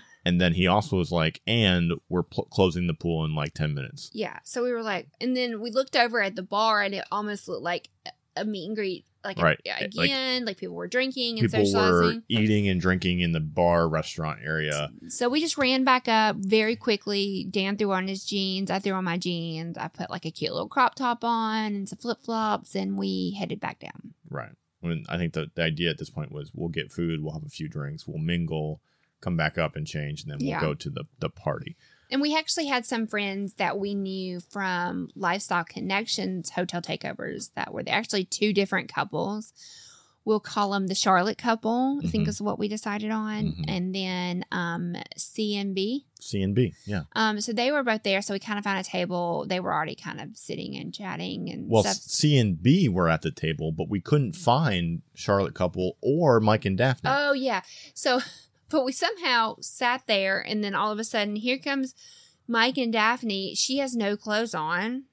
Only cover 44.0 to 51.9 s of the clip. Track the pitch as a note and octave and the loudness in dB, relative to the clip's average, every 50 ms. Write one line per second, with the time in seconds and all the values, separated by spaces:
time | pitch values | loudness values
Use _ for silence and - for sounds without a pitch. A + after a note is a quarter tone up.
44 | F#3+ F#3 F#3 F3+ F3+ F3+ F3 F3+ - - - F3+ F3 E3+ E3+ E3+ F3 F3 F3 - | -2 -2 -2 -2 -2 -2 -2 -4 -4 -4 -4 -4 -2 -2 -2 -4 -4 -4 -6 -6
45 | - - - - - - - - A3 G#3+ G#3 G3+ G3 G3 F#3+ F#3+ F#3+ G#3+ B3 C#4 | -8 -10 -6 -6 -6 -6 -2 -2 -2 -2 0 -2 -2 -2 -2 0 0 0 -2 -4
46 | - _ _ - - - - G2+ F#2+ F#2+ G2+ A2 B2+ C#3 - - - - G#2 F#2 | -6 _ _ -18 -12 -6 -2 0 0 2 4 4 4 2 0 -8 -8 -4 -4 -4
47 | - - - - A3+ A3 G#3+ G#3 G#3+ - A3+ G#3+ A#3+ B3+ D4 D4 C4 A#3+ A3 A3 | -4 -4 -2 0 2 2 2 0 -2 -4 -2 0 0 2 2 2 2 0 0 0
48 | - G#3 G3 F#3+ G3+ - G3+ G3 - - G#3+ G#3 G#3 G#3 G3 F#3+ F#3+ - - F#3 | 0 0 0 0 0 -2 -4 -4 -4 -4 -6 -4 -2 -2 -2 -2 -4 -4 -2 -2
49 | F3 F3+ F3+ F3 F3 E3+ E3+ - - - F#3 F#3 F#3 F#3+ - D#3 D#3 D#3+ - - | -2 -2 -2 -2 -2 -2 -2 -2 -2 -2 -2 -2 -2 -2 -2 -2 -2 -4 -6 -10
50 | - - - - - - A3 - - - - - - - - - - - F3 - | -10 -12 -10 -10 -12 -14 -14 -14 -10 -8 -8 -6 -6 -8 -8 -8 -10 -10 -10 -10
51 | G#3 F#3 F#3 - E3+ - - - E3+ - - - - - - A2 G2 G2+ | -10 -8 -8 -6 -6 -6 -6 -6 -6 -8 -8 -8 -4 4 4 4 6 4